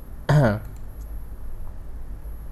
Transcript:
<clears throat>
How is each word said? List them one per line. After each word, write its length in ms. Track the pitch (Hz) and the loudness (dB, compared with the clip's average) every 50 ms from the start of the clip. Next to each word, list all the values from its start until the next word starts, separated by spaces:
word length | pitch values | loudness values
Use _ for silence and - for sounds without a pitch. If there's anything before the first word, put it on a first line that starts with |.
| - - - - - - | -10 -10 -10 -2 4 6
<clears throat> 300 | 143 151 131 110 101 110 - - - - - - - - - - - - - - - - - - - - - - - - - - - - - - - - - - - - - - | 8 8 8 8 6 4 -2 -6 -8 -8 -8 -8 -8 -8 -8 -8 -6 -6 -6 -6 -6 -6 -4 -4 -4 -4 -4 -4 -6 -6 -6 -6 -6 -6 -6 -6 -8 -8 -8 -8 -8 -8 -8 -8